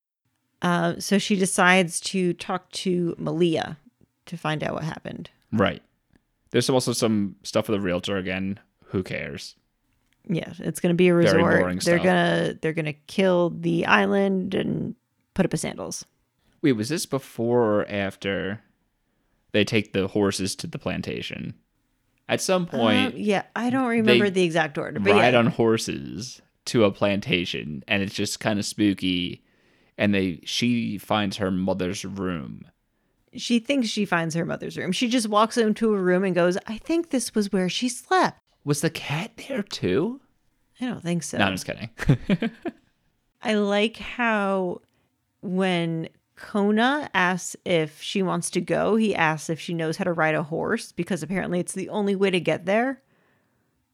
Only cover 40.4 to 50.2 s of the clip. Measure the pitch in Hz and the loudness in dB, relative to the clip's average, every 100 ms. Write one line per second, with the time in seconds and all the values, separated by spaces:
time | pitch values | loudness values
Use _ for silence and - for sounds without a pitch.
40.4 | _ _ _ - 247 - 170 170 - - | _ _ _ -8 -6 -6 -4 -4 -4 -2
41.4 | 202 - - - 117 - - 127 - 190 | 0 -2 -6 -10 -10 -6 0 0 2 -2
42.4 | 226 - 339 - _ _ _ _ _ _ | -2 -6 -12 -12 _ _ _ _ _ _
43.4 | - 214 202 202 220 - - - 233 214 | -2 0 0 0 0 -4 -12 -4 0 0
44.4 | 196 196 180 - _ _ _ _ _ _ | 0 -2 -2 -6 _ _ _ _ _ _
45.4 | - 185 190 175 170 165 160 _ _ - | -6 -2 0 0 -2 -4 -6 _ _ -20
46.4 | - 208 202 214 247 294 - 185 180 185 | -4 0 2 4 2 0 -2 0 0 0
47.4 | - - - 170 151 - - 202 180 170 | -6 -8 0 0 0 -6 -4 -2 0 -2
48.4 | - 180 170 165 175 220 220 - 160 156 | -2 -4 0 0 2 2 2 2 0 0
49.4 | - 156 - 165 160 160 185 170 | -4 -8 -6 -4 -4 -2 -2 0